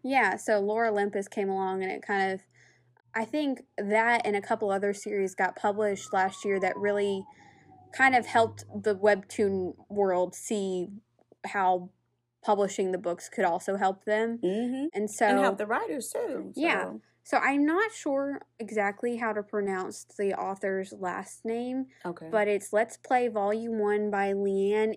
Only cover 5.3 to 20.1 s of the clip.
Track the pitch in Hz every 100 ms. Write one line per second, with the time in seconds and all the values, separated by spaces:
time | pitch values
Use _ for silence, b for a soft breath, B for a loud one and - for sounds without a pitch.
5.3 | - 185 - 214 202 214 196 - 196 190
6.3 | - 208 196 185 202 202 202 202 196 190
7.3 | B B B B B - - 269 254 -
8.3 | 233 226 - - 208 202 196 208 202 196
9.3 | - 208 190 180 - - 208 196 180 180
10.3 | - - 214 196 185 180 202 - _ _
11.3 | - - 202 185 185 180 - _ _ _
12.3 | _ - 202 196 196 190 185 175 175 -
13.3 | - 185 170 - 196 196 196 - 214 226
14.3 | 233 180 202 247 262 294 381 427 - 214
15.3 | 202 196 196 208 247 440 302 - - 466
16.3 | 262 190 226 320 214 185 214 b b -
17.3 | 277 233 285 294 339 440 - 311 277 277
18.3 | 285 - - 220 214 202 202 247 240 233
19.3 | 214 208 214 202 185 190 208 -